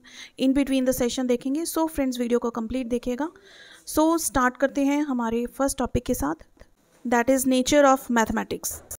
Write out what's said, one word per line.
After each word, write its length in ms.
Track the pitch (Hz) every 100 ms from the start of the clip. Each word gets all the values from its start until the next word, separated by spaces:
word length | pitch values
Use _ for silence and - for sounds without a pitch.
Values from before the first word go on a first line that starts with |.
| - - - -
in 120 | 262
between 360 | 269 269 269 254
the 120 | 254
session 240 | 240 262 254
देखेंगे। 400 | 240 262 285 339
So 220 | 330 320
फ्रेंड्स, 320 | 302 269 247
वीडियो 200 | 240 240
को 100 | 233
कंप्लीट 380 | 233 220 254 233
देखिएगा। 420 | 240 247 247 311 - - - - - -
So 320 | - 320 330
स्टार्ट 380 | - 277 247 254
करते 280 | 269 277 277
हैं 180 | 285
हमारे 420 | 302 247 226 233 240
फर्स्ट 320 | - 277 -
टॉपिक 280 | 240 247 247
के 80 |
साथ, 520 | 254 277 320 - _ - _ _ _ 240
that 220 | 240 240
is 180 | 269 262
nature 500 | 254 254 294 277 262
of 140 | -
mathematics। 640 | 233 220 220 196 - - - -